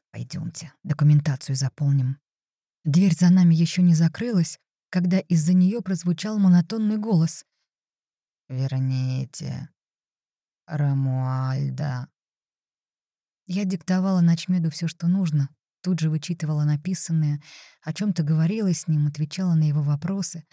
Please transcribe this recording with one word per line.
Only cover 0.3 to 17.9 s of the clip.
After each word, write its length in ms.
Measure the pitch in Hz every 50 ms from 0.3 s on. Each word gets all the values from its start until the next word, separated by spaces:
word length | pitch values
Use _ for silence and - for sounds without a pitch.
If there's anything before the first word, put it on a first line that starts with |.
| - - - - - - - 151 - _ -
документацию 720 | - 147 - 143 147 151 147 147 156 135 131 - - 135
заполним». 640 | 131 135 127 - - 147 139 143 139 127 127 135 - _ _ _ _ _ _ _ _ _ _ _ _ -
Дверь 320 | 160 139 175 196 196 165
за 140 | - 180 175
нами 260 | 185 190 175 170 165
еще 260 | 160 170 165 - 180
не 140 | 180 175 165
закрылась, 640 | 156 165 160 - - 226 247 226 180 170 - - - _ _ _ _ _ -
когда 300 | - 180 175 180 190 190
из-за 340 | - - 175 160 151 165 180
нее 280 | 185 180 185 214 240
прозвучал 580 | 185 190 190 165 - 175 175 170 - 214 220 214
монотонный 580 | 196 185 175 175 170 - 226 226 220 208 214 214
голос. 480 | 208 226 208 160 165 165 - - - _ _ _ _ _ _ _ _ _ _ _ _ _ _ _ _ _ _ _ _ -
«Верните 1200 | 131 127 135 131 135 131 131 131 131 131 131 127 127 131 131 123 - - 151 131 131 - - - _ _ _ _ _ _ _ _ _ _ _ _ _ _ _ _ _ _ _ -
Рамуальда». 1400 | - 143 143 139 139 135 135 135 131 131 131 127 131 131 131 131 131 131 139 135 131 131 147 139 127 123 120 - _ _ _ _ _ _ _ _ _ _ _ _ _ _ _ _ _ _ _ _ _ _ _ _ _ _ _
Я 200 | - 180 196 208
диктовала 560 | 185 196 165 - - 185 185 185 196 190 180
начмеду 480 | 170 170 170 165 - - 180 180 165 160
все, 180 | 151 - 170 160
что 200 | - - 170 175
нужно, 420 | 180 196 190 160 147 147 139 139 _ _ _ _ _ _
тут 180 | - 180 185 156
же 100 | 156 156
вычитывала 540 | 156 156 151 - 175 170 160 151 156 147 151
написанное, 800 | 147 151 147 151 185 190 - - - 165 160 156 147 147 147 - - - - - - _ _
о 120 | - 156